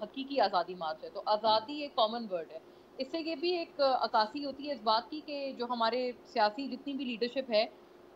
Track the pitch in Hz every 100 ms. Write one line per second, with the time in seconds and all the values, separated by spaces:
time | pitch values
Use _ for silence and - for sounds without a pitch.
0 | 214 - 269 277 202 190 175 180 160 160
1 | 165 - - 214 220 220 220 294 285 -
2 | 214 233 220 180 156 156 - - - -
3 | 262 330 320 320 349 359 339 - 277 254
4 | 226 226 214 294 285 - 285 254 220 220
5 | 233 302 302 285 277 220 240 240 226 247
6 | 247 240 - 240 214 208 269 240 - 269
7 | 254 226 240 269 262 214 226 - - -
8 | -